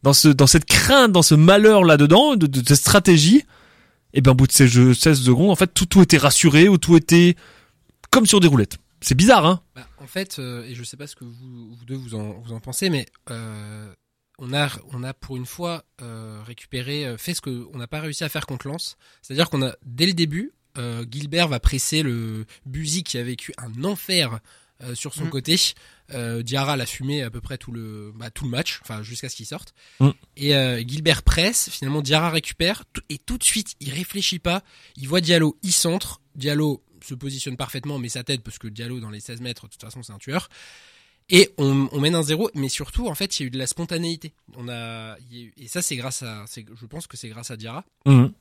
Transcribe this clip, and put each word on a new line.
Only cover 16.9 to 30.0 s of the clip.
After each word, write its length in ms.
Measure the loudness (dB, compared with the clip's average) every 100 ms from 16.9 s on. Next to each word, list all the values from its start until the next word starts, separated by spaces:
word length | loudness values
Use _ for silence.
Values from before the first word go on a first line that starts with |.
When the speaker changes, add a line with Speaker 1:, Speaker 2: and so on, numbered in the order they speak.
| -8 -8
Speaker 2:
euh, 100 | -10
fait 160 | -10
ce 80 | -10
que 260 | -10 -12 -14
on 60 | -16
n'a 80 | -12
pas 140 | -12
réussi 220 | -10 -10
à 60 | -8
faire 160 | -10
contre 240 | -10 -12 -10
Lens. 280 | -10 -12 -14 _ _
C'est-à-dire 260 | -14 -4 -2
qu'on 140 | -2
a, 100 | -6 -8 -18
dès 180 | -4 -2
le 60 |
début, 400 | -2 -4 -4 -8 _ _ -14
euh, 300 | -12 -10 -12
Gilbert 380 | -12 -8 -4 -2
va 100 | -2
presser 440 | -2 -4 -4 -4
le 420 | -4 -6 -8 -12 -14 _ -16
Buzy 380 | -12 -8 -8
qui 120 | -8 -10
a 60 |
vécu 320 | -10 -12 -14 -18
un 260 | -16 -10
enfer, 560 | -8 -8 -6 -4 -4 -8 _ _ _ _
euh, 100 | -16 -14
sur 180 | -14
son 120 | -10 -8
Speaker 3:
Mm. 40 |
Speaker 2:
côté. 260 | -8 -4 -2 -2 -6 _ _ _
Euh, 300 | -12 -8 -8
Diarra 340 | -6 -6 -4 -4
l'a 100 | -6
fumé 360 | -10 -8 -8
à 80 | -8
peu 100 | -12
près 160 | -14 -16
tout 140 | -14
le, 420 | -16 -14 -16 -18 -18
bah, 140 | -18
tout 140 | -12
le 60 | -8
match, 300 | -6 -8 -10
enfin, 180 | -14 -14
jusqu'à 240 | -14 -14 -16
ce 80 | -16
qu'il 100 | -16
sorte. 280 | -18 -18 _ _ _